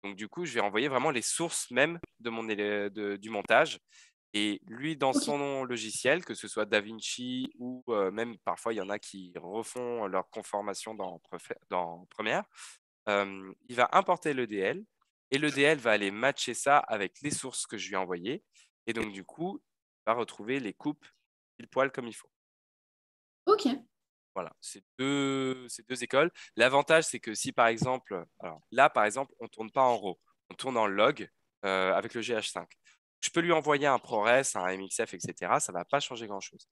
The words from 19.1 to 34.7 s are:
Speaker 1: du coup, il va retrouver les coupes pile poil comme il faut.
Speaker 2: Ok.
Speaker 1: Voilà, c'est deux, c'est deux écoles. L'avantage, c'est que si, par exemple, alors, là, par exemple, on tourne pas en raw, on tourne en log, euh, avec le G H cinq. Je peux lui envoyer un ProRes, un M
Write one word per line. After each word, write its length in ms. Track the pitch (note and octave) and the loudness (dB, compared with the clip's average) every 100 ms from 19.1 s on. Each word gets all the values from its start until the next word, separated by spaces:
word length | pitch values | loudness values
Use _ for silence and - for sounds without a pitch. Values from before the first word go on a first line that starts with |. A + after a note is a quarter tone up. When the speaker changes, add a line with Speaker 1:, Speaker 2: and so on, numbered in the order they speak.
Speaker 1:
du 120 | G2 | -8
coup, 340 | F2+ - F3 A#3+ | -16 -8 -6 -6
il 480 | _ _ _ _ - | _ _ _ _ -2
va 40 | |
retrouver 460 | A#2 A2 - G#2 C3+ | -2 -2 -8 -6 -4
les 140 | A2+ | -4
coupes 320 | F2+ D3+ D3+ - _ _ _ _ _ | -6 -6 -6 -12 _ _ _ _ _
pile 120 | - | -8
poil 220 | - C3+ | -2 0
comme 160 | C3+ A#2+ | -2 -10
il 80 | |
faut. 160 | G#2+ - _ _ _ _ _ _ _ _ _ _ _ - | -12 -18 _ _ _ _ _ _ _ _ _ _ _ 2
Speaker 2:
Ok. 220 | G#4 C4 - - _ _ _ _ | 4 4 0 -8 _ _ _ _
Speaker 1:
Voilà, 180 | - E2+ _ | -8 -8 _
c'est 240 | - - _ _ | -16 -16 _ _
deux, 680 | C3 C#3+ C#3 C3+ C3 C3 B2 | -2 0 0 0 -2 -4 -8
c'est 180 | - A2+ | -14 -8
deux 160 | B2+ | -8
écoles. 260 | B2 C3 E3 - - - | 2 4 4 0 -14 4
L'avantage, 480 | A#2+ C#3 C#3+ D#3+ | 6 6 6 6
c'est 160 | D#3+ B2 | 6 -4
que 120 | - | -6
si, 200 | G#2+ C3+ | -6 -4
par 160 | B2+ A#2 | 4 4
exemple, 580 | A2+ B2+ B2+ - F#2+ E2+ _ | 6 0 -2 -4 -8 -8 _
alors, 200 | F2+ D#2+ _ | -12 -12 _
là, 200 | A#2 D3 | 4 6
par 160 | B2+ G#2+ | 6 2
exemple, 260 | A2 C#3 _ | 0 -8 _
on 100 | A2+ | -16
tourne 220 | - A2 | -12 -6
pas 100 | C#3 | 2
en 160 | C3 A#2 | 4 4
raw, 240 | G2 F2 _ _ _ | -2 -8 _ _ _
on 40 | |
tourne 220 | F#2 C3 B2 | -8 -2 0
en 100 | G#2+ | 2
log, 440 | G2 A2+ D3 G2+ _ _ _ | 4 4 4 -8 _ _ _
euh, 300 | G2 F#2+ F#2 | -2 2 2
avec 180 | F#2 A2 | 2 0
le 80 | A#2+ | -6
G 140 | A2 | -4
H 160 | A2+ G#2 | -2 -2
cinq. 200 | F#2+ E2+ - _ _ _ _ | -8 -12 -20 _ _ _ _
Je 80 | - | -4
peux 100 | - | 0
lui 120 | E3+ | 2
envoyer 340 | D#3+ D3 C#3+ D3 | 2 4 4 4
un 120 | B2+ | 2
ProRes, 560 | B2 A#2 G#2 B2 C3+ G#2+ | 2 2 6 6 4 -2
un 120 | |
M 140 | F#2 | -2